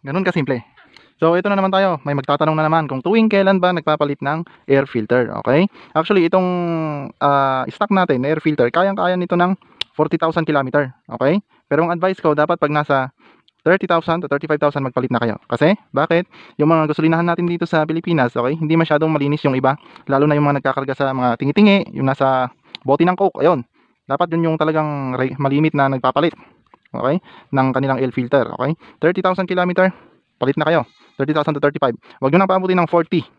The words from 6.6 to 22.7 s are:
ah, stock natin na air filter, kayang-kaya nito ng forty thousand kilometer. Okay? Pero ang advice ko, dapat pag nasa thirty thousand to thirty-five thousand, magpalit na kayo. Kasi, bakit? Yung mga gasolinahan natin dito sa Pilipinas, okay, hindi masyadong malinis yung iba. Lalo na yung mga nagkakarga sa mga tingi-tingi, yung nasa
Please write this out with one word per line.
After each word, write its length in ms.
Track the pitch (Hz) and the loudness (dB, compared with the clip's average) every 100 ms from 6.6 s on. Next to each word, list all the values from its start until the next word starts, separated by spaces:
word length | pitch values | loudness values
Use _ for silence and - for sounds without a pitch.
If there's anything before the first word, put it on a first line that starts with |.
| 175 165 160 147 139 - | -4 -4 -6 -8 -12 -4
ah, 440 | 143 143 135 131 127 | 0 2 0 -2 -6
stock 200 | - 208 | -6 0
natin 320 | 196 180 131 | 0 2 0
na 80 | 139 | 0
air 80 | 156 | -2
filter, 240 | 160 147 123 | -2 0 0
kayang-kaya 480 | 165 190 196 180 180 | 2 0 0 -2 -2
nito 200 | 175 175 | -2 0
ng 200 | 180 190 _ _ - | 0 -2 _ _ -14
forty 240 | - 156 165 | -2 -2 0
thousand 320 | 165 165 160 | -2 -2 0
kilometer. 400 | 147 131 147 135 - | -2 0 0 -2 -6
Okay? 400 | - 120 131 190 - _ _ | -16 -2 0 0 -4 _ _
Pero 160 | 147 | -2
ang 80 | 170 | 0
advice 240 | 170 185 190 | 0 -2 0
ko, 160 | 160 | 0
dapat 240 | 151 151 170 | 0 0 0
pag 160 | 147 | 0
nasa 400 | 151 147 139 131 _ _ _ _ _ | -2 0 -2 -2 _ _ _ _ _
thirty 240 | - 190 | 0 0
thousand 400 | 180 170 160 170 | 0 -2 0 -4
to 20 | 147 | -2
thirty-five 300 | 143 156 151 | -6 -2 -2
thousand, 240 | 147 143 135 | 0 -2 -4
magpalit 240 | 131 127 | -4 -2
na 80 | 117 | -2
kayo. 160 | 113 104 _ | -2 -6 _
Kasi, 240 | 123 151 208 _ | 0 2 0 _
bakit? 320 | 139 156 165 180 - - - | -2 0 0 -2 -14 -20 -2
Yung 160 | 151 | 2
mga 160 | 165 156 | 2 0
gasolinahan 400 | 151 160 165 175 | 0 0 2 0
natin 160 | 170 | -2
dito 240 | 175 175 165 | -2 -4 -2
sa 160 | 160 | -2
Pilipinas, 480 | 156 160 175 160 123 | -2 -4 -2 0 0
okay, 240 | 123 120 160 | 0 -4 -2
hindi 160 | 151 | 0
masyadong 400 | 165 160 147 160 | 0 2 2 2
malinis 320 | 156 143 147 | 0 0 0
yung 80 | 143 | 0
iba. 240 | 131 131 143 - - - | 2 0 -2 -8 -20 -4
Lalo 160 | 139 | 0
na 80 | 151 | 2
yung 160 | 147 147 | 2 2
mga 160 | 143 | 0
nagkakarga 320 | 135 131 135 131 | -2 -4 -6 -4
sa 160 | 139 | -2
mga 240 | 131 123 117 | 0 -2 0
tingi-tingi, 560 | 139 147 208 196 - | -2 4 4 4 0
yung 160 | - 135 | -4 -2
nasa 400 | 135 135 131 127 _ _ | 0 0 0 -2 _ _